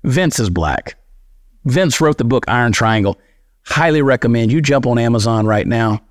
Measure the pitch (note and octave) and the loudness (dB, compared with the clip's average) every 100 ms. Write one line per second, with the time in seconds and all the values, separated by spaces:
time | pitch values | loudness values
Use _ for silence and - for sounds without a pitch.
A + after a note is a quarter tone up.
0 | - C3+ F3 - G#2+ F2+ D#2+ C2+ - - | 0 0 0 0 -2 -2 -2 -4 -8 -20
1 | _ - - - _ _ C3+ C#3 F#3 - | _ -20 -20 -20 _ _ -4 0 0 2
2 | D#3 C#3+ A#2 B2+ - A#2+ A#2+ G#2+ A2+ A2 | 0 0 0 0 0 0 0 0 0 2
3 | G2 - _ _ _ _ - D3+ E3 D#3 | 0 -4 _ _ _ _ -6 -2 0 2
4 | C3+ B2 A#2 A#2 A2+ D3+ C#3+ C#3 A#2+ A#2+ | 2 2 2 0 2 0 2 0 0 0
5 | A#2 A#2 A2 A2+ A2 G#2+ - A#2 A2+ G#2+ | 0 0 0 0 0 0 0 -2 -2 -4
6 | _ | _